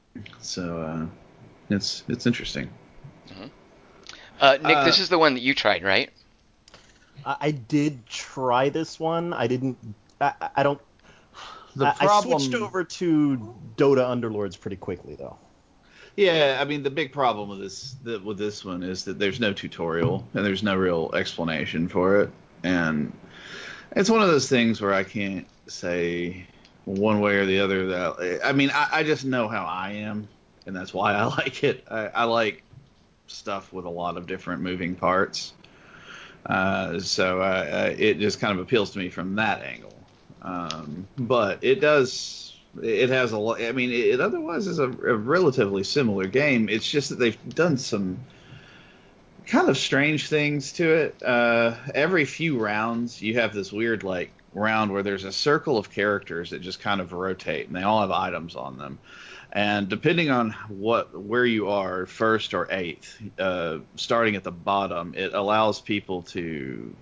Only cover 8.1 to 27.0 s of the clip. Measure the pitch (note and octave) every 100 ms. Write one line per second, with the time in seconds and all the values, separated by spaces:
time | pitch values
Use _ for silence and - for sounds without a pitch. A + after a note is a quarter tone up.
8.1 | - - - B2+ B2 C#3 D3+ D#3+ - D#3+
9.1 | E3 F3 - A#2+ B2+ C3 B2 A2+ - _
10.1 | - C#3+ - C3 - C#3+ C#3+ _ _ -
11.1 | - _ - - - - C3 C#3 - G3
12.1 | G#3 F#3+ D#3 C3+ A3+ G#3 F#3 E3+ - F3+
13.1 | D3+ D3 C3 G#2+ - - - C#3 C3 B2
14.1 | B2 A2+ G#2 G2+ E2 G#2 F#2 - F2+ C#2+
15.1 | C#2+ C2 - - _ _ _ _ - -
16.1 | - F#3+ D#3+ C#3+ C3 C#3+ D3 C#3 C#3+ C3+
17.1 | C#3+ B2+ G#2 G2+ G2 F#2+ F#2+ C3+ A#2+ A#2
18.1 | G#2+ G2 G2 G#2 G2+ F#2+ F2+ F#2 F#2 G2
19.1 | F#2+ G2+ F#2+ G#2+ F2 E2 - E2+ E2 E2
20.1 | G2 - A2 G#2 F#2+ G#2 F#2+ F#2 E2 D#2+
21.1 | E2+ G2 - E2 D#2 C#2 D#2+ F2 F#2+ F#2
22.1 | G2+ E2 - - - F2 F2 E2 D2+ C#2
23.1 | - - - - - - - - - G3
24.1 | A3+ G3 D3 - B2+ A#2 G#2 G2+ G2 F#2+
25.1 | A2 G2 F#2+ - _ - - F2+ F2 E2+
26.1 | F2 F2 F#2 F2+ - - _ - G2